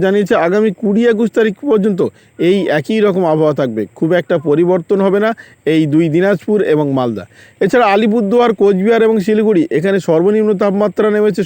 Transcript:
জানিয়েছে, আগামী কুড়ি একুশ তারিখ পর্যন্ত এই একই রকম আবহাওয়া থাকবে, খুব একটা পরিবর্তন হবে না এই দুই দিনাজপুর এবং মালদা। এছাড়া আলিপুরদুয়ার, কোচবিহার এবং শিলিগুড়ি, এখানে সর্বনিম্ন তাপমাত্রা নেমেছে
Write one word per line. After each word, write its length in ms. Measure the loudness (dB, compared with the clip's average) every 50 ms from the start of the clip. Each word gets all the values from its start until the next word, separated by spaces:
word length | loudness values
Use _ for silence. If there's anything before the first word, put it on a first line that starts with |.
| 0
জানিয়েছে, 300 | 0 0 0 0 0 0 0 0
আগামী 240 | 0 0 0 0 0 -2 -2
কুড়ি 220 | -4 -2 0 0 2 0 0
একুশ 160 | 0 -2 -2 0
তারিখ 180 | 0 -2 -2 -2 -4 -4 -2
পর্যন্ত 300 | 0 0 0 0 0 -2 -2 -4 -6 _ _ _ _ -2 0 0
এই 80 | 0 0 0 0 -2 -2
একই 220 | -2 -2 -2 0 0
রকম 160 | 0 0 0 0 0 0
আবহাওয়া 260 | 0 0 0 0 0
থাকবে, 220 | -2 -4 -2 -4 -6 -6 -6 -4
খুব 120 | -2 0 0 0
একটা 160 | 0 -2 -2 -2 0 0
পরিবর্তন 500 | 0 0 2 0 0 -2 -2 -2 -2 0 0
হবে 120 | 0 0 0 -2
না 60 | -2 -4 -6 -10 -20 -18 _ -4 -2 0
এই 80 | 0 0 0 2
দুই 120 | 0 0 2 0
দিনাজপুর 440 | 0 0 0 0 -2 -2 -2 -2 0 0 0 0
এবং 140 | 0 0 -2 -2 -2
মালদা। 260 | -2 -4 -4 -6 -10 -14 _ -20 -20 -16 -8 -4 -4
এছাড়া 220 | 0 0 2 2 2 2
আলিপুরদুয়ার, 580 | 2 2 0 0 0 0 0 0 2 2 2 0 2
কোচবিহার 460 | 2 2 2 2 0 0 2 2 2
এবং 100 | 2 0 0 0
শিলিগুড়ি, 380 | 0 0 0 2 2 2 0 0 0 -2 -2
এখানে 200 | -2 0 -2 -2 0 0
সর্বনিম্ন 420 | 0 2 2 2 2 0 0 0 0 0 0
তাপমাত্রা 440 | 0 0 0 -2 -2 -2 0 0 0
নেমেছে 320 | 0 0 0 0 0 -2 -4